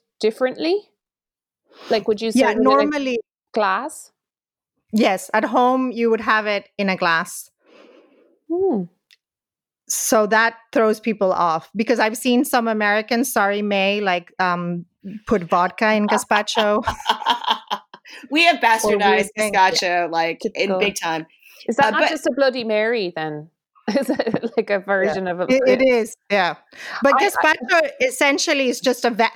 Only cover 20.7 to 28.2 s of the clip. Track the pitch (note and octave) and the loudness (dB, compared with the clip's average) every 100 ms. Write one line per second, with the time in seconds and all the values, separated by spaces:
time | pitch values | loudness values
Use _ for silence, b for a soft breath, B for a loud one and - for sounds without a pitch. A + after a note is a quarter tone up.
20.7 | F#3 G3+ F#3+ E3+ D#3+ D#3+ B B B B | 0 -2 -2 -4 -6 -8 B B B B
21.7 | A#3 C#4 D#4 D#4 D#4 D#4+ - C4+ B3 A3 | 0 2 2 0 -2 -4 0 0 0 -2
22.7 | G#3+ A3 A#3+ F3+ D#3+ D#3 D3+ D#3+ _ _ | -2 0 -2 -4 -6 -8 -10 -14 _ _
23.7 | _ - C4+ C4+ C#4 A3+ G#3 A3+ - G#3 | _ -4 -2 0 -2 -2 -2 -2 -4 -2
24.7 | G3+ G3 G3 F3+ G3 F#3 F3 F#3 C4 B3+ | -2 0 0 0 -2 -4 -2 0 2 4
25.7 | B3+ C4 A#3+ G#3+ - - G3+ F3 D3 _ | 4 4 2 -2 -8 -2 0 0 -4 _
26.7 | B B B C4+ C4 G4+ - D#4 D#4 B3 | B B B 2 4 2 2 0 0 0
27.7 | F4 D4 - B3+ B3 | 0 0 -2 -2 0